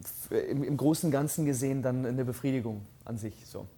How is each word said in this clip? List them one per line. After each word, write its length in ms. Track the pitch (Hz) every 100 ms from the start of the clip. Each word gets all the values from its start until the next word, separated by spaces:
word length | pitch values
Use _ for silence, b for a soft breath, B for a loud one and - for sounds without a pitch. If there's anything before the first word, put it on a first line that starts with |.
| - - -
äh, 80 | 113 -
im, 140 | 139
im 120 | 143 143
Großen 300 | 170 160 165
und 60 |
Ganzen 340 | 139 151 - 147
gesehen 360 | 127 135 135
dann 220 | 127 127
eine 200 | 123 127
Befriedigung 600 | 127 117 139 131 113 104 101 -
an 140 | - 113
sich, 280 | 110 - -
so. 200 | 101 101